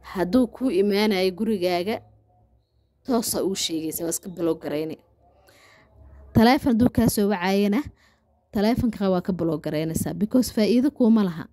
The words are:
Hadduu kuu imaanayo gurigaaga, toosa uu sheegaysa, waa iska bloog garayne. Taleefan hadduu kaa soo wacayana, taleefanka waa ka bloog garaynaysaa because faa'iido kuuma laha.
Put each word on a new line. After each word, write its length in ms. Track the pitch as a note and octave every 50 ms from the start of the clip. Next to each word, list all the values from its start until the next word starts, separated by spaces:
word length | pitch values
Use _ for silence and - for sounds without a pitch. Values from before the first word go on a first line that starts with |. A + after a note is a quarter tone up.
| _
Hadduu 420 | - - G3 F3 F3 F#3 B3+ B3+
kuu 240 | A3 - - B3+ C4
imaanayo 600 | F#3+ F3+ G3 G#3 G3 G3+ G#3+ G#3+ G#3 F#3 F#3 F#3+ F3+
gurigaaga, 640 | F3+ A3+ A3+ A3+ F#3+ F3 F3+ F3+ F3 F3 G3+ A#3 - - - _ _ _ _ _ _ _ _ _ _ _ _ _ _ _ _ _ _ _
toosa 360 | - C4 A3+ A3+ - - F3+ -
uu 100 | F#3 F#3+
sheegaysa, 500 | - - - E3 D#3+ D#3 D#3 D#3 - E3+
waa 60 | E3
iska 180 | E3 - - G3+
bloog 320 | F3 F3+ E3+ E3 D#3+ D#3+
garayne. 340 | - D3+ D3 D3 D#3 D#3+ - - _ _ _ _ _ _ _ _ _ _ _ _ _ - - - _ _ _ - - - - - - -
Taleefan 400 | - - A3 A#3 C4 D4+ - C#4+
hadduu 180 | A#3 G#3+ B3 B3+
kaa 180 | - - A3+ A3+
soo 200 | - - G3+ G3+
wacayana, 540 | G#3 F3+ F3 F#3+ F#3+ G3 G#3 G3+ G3+ B3 D4+ - - _ _ _ _ _ _ _ _ _ _ _ -
taleefanka 560 | G#3+ G3 G#3+ B3 - - A#3+ G#3 F#3 G3+ G3
waa 100 | F#3 F3+
ka 120 | F3 -
bloog 300 | F#3+ E3+ E3+ E3 D#3+ D3+
garaynaysaa 520 | - D3+ D3 D3+ D#3+ D#3+ D#3+ - - D3+ D#3
because 380 | E3+ G3+ G#3+ - B3+ A#3+ - -
faa'iido 360 | - G#3+ F#3+ G#3+ B3 B3 D4
kuuma 340 | - - B3+ A3 A3+ A3 G#3
laha. 200 | F3+ D#3+ E3 - -